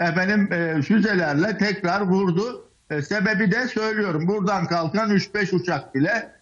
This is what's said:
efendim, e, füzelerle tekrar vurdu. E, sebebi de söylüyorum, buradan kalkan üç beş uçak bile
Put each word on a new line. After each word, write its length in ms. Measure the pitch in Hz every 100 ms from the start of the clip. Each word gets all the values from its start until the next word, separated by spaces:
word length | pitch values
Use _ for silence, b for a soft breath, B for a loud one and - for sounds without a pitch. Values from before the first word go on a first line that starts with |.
efendim, 520 | 170 160 190 208 196
e, 300 | 175 165 160
füzelerle 760 | 139 214 208 185 156 143 208 196
tekrar 420 | 202 185 170 196
vurdu. 680 | 196 190 196 170 233 247 - _ -
E, 120 | 151
sebebi 500 | 143 214 208 208 214
de 160 | 220 247
söylüyorum, 600 | 220 220 214 202 151 170
buradan 380 | 208 196 190 165
kalkan 440 | 170 160 202 220
üç 240 | 196 180
beş 180 | 208 196
uçak 420 | 185 - 147 -
bile 380 | 135 165 226 - -